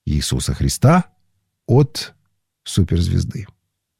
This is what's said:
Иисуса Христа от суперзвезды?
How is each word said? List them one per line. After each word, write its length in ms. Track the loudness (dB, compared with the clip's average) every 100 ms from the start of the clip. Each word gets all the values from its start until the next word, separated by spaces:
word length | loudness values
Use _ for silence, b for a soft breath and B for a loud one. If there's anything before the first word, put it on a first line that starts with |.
| -4
Иисуса 480 | -4 -2 -4 -4
Христа 520 | -2 -2 2 4 4 0 _ _ _ _ _ 0
от 480 | 2 2 -4 -14 _ _ _ _ _ -6
суперзвезды? 840 | -2 0 0 0 0 -2 -6 -14 _ _ _ _